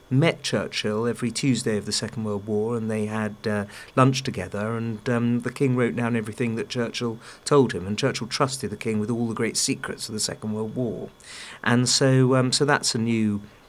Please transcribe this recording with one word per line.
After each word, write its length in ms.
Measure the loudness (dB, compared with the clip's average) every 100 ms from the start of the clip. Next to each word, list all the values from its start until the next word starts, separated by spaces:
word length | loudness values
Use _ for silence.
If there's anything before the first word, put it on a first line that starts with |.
| 0
met 340 | 4 4 2
Churchill 640 | -2 -2 -2 -4 -2 0 -2
every 240 | -2 -4
Tuesday 460 | 0 2 2 0 -2
of 100 | -2
the 60 |
Second 320 | -4 -4 -4
World 240 | -4 -4 -2
War, 300 | 0 0 -2
and 120 | -2
they 180 | -2 -2
had, 280 | -2 -4 -4 -2
uh, 200 | -2 -4 -10 -4 4
lunch 260 | 4 4
together, 540 | -2 -6 -6 -4 -4 -4
and, 320 | -4 -4 -2
um, 320 | 2 2 0
the 100 | -2
King 240 | 0 0 2
wrote 220 | 2 0
down 180 | 0 0
everything 400 | -2 -4 -2 -2
that 140 | -4
Churchill 500 | -4 -4 -4 -6 -6 -12 -16
told 300 | 4 6 6
him, 120 | 2 -4
and 120 | 0
Churchill 300 | 0 -2 -6
trusted 420 | -2 -2 -2 -6
the 80 | -4
King 240 | -2 -2
with 100 | 0
all 160 | -2 -2
the 60 |
great 240 | -2 -2 0
secrets 500 | -2 -2 -6 -8 -8
of 60 |
the 80 | -4
Second 320 | -4 -4 -6
World 200 | -4 -4
War. 360 | -4 -4 -4 -10 -14 -20 -16 -16 -6
And 280 | 2 4 4
so, 480 | 4 6 6 6 4
um, 160 | 4
so 100 | 2
that's 320 | 2 2 2 0
a 20 |
new, 440 | 0 2 2 0 -6 -18